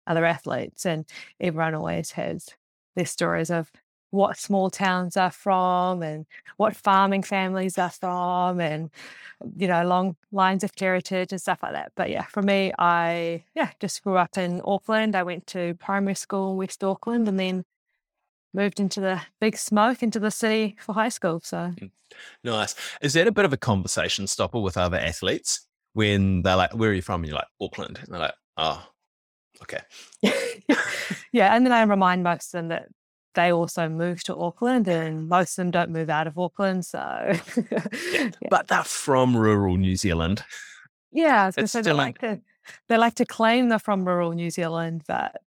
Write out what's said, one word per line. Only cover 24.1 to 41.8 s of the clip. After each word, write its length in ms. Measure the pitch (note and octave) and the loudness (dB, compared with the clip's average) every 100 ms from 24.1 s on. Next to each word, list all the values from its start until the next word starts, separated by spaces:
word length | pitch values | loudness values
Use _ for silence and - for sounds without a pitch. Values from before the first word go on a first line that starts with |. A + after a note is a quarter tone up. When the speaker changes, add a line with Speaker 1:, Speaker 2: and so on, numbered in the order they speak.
| - G2 | -2 -4
Speaker 2:
stopper 320 | - F#2+ A#2 | -2 -2 -2
with 200 | F#2+ F#2+ | -2 0
other 180 | F2+ E2+ | 0 0
athletes 720 | D#2 - F#2 C#3+ - - - _ _ | -2 -2 -2 -2 -4 -6 -8 _ _
when 480 | A2 G#2 G2+ F#2+ F#2 | 0 2 2 2 2
they're 160 | F#2 F#2 | 2 4
like, 180 | F2 | 2
"Where 180 | A2+ A2 | 0 0
are 20 | |
you 80 | F#2+ | 0
from?" 180 | F2+ F2 | -2 -6
And 80 | D#2 | -4
you're 80 | D2 | -6
like, 120 | - - | -8 -8
"Auckland." 400 | F#2+ - - - | -10 -8 -12 -12
And 120 | - | -12
they're 60 | F2 | -6
like, 140 | D2+ - _ - | -6 -6 _ -4
"Oh, 320 | - - - _ _ _ _ _ _ - | -4 -4 -10 _ _ _ _ _ _ -20
okay." 220 | - - - - - - | -14 -14 -14 -20 -20 -2
Speaker 1:
<laughs> 520 | - C5+ A#4+ A4+ - C4 - - - - - | 0 0 -4 -6 -2 0 -2 -6 -8 -10 -2
Yeah. 240 | A#3+ F#3+ | 4 6
And 120 | A3+ B3+ | 6 6
then 60 | |
I 100 | A#3+ | 4
remind 400 | G#3+ G3 F3+ F3+ | 4 4 4 2
most 240 | F3 E3 - | 0 -2 -4
of 120 | F3 | -8
them 100 | E3 | -6
that 200 | E3 - _ _ _ _ | -8 -10 _ _ _ _
they 180 | - F3 | 0 2
also 360 | E3+ E3 - D#3+ | 2 0 -2 -2
moved 380 | D#3+ F3 E3+ - | -2 -4 -4 -6
to 80 | |
Auckland 540 | E3 F3 - A#3+ B3+ F#3 | -6 -6 -2 0 2 2
and 400 | E3 D#3+ D#3 D#3+ | 0 -2 -4 2
most 240 | F3+ E3+ | 2 2
of 40 | - | -2
them 80 | F3+ | 0
don't 200 | F3 F3 | 0 0
move 200 | E3 D#3+ | -2 -2
out 160 | D3+ D#3+ | -2 -2
of 100 | D#3+ | -4
Auckland. 480 | F3 - G3 F#3 | -4 -2 -2 -2
So, 140 | E3+ - | -4 -6
<laughs> 320 | C#2 A#1+ - E3+ - A#3+ - | -6 -4 -2 -2 -2 -4 -2
Speaker 2:
Yeah. 140 | - G#3 C4 F4 | -2 -4 -6 -4
Speaker 1:
yeah. 200 | F4+ A#3+ - - | -2 -2 -4 0
Speaker 2:
But 160 | F#3 - | 2 2
they're 160 | F3+ | -2
from 540 | - - - C3 B2+ A#2+ | -2 -4 2 4 6 6
rural 400 | A2 G#2 G2 F#2 | 6 6 4 2
New 180 | F#2+ | 2
Zealand. 480 | F#2 G2 E2 E2 G2+ - - - - - _ _ | 2 2 2 2 0 -4 -16 -18 -20 -20 _ _
Speaker 1:
Yeah, 320 | C#4 D#4+ A3+ | 2 4 4
I 20 | F#3+ | 4
was 80 | |
gonna 100 | - | 2
Speaker 2:
It's 80 | G#3+ | -2
Speaker 1:
say 60 | A#3 | 0